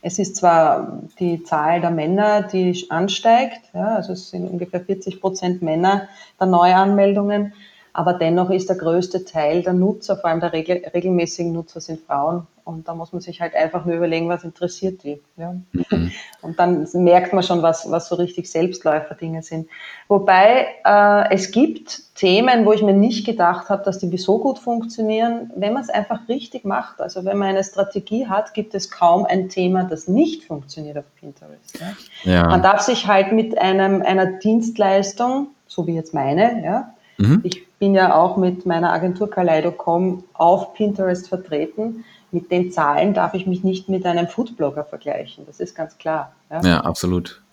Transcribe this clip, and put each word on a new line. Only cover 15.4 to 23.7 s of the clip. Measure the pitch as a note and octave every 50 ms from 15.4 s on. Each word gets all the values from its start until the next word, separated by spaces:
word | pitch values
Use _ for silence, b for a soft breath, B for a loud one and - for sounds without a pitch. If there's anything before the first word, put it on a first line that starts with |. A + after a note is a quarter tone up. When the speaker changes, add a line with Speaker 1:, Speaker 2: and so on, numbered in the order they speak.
| E3 F3 F3+ F#3 F3+ _
Speaker 2:
Mhm. | _ F2+ F2 - - - E2 F2 B B B B B B
Speaker 1:
Und | - D#3+ E3 -
dann | F3 F3 F3+ D#3+ D#3 D#3 -
merkt | F3 F3+ F3 F3 F3+ F3+ F3+
man | - F#3+ F3+
schon, | F3+ F#3 E3+
was, | D#3+ E3 D#3+ - - -
was | E3 E3+ E3 -
so | F3
richtig | F3 F3 F3 F3+ - F3 -
Selbstläufer-Dinge | - E3 E3 F3+ F3+ - - D#3+ D3+ D#3 D#3 - - - E3+ E3 D#3+ E3 D#3+
sind. | - E3 D#3+ D#3+ B B B B B B B B B
Wobei, | G3+ G3 F#3+ G3+ F#3+ F#3 F#3+ G#3+ A#3+ C4 - - - - -
äh, | - G#3 G#3 G3+ G#3 G#3 G#3 - - -
es | F#3+ F#3+ -
gibt | - A3+ C#4 E4 - - - - - - - _ _
Themen, | - - F#3 F3+ G3+ A#3 B3+ B3 A#3 A3
wo | G#3 G#3+
ich | G#3
mir | G#3+ G3+ G3
nicht | G3 G3+ A#3+ A#3+ - -
gedacht | - A3+ A3 F3+ E3+ F3+ F3+ -
habe, | -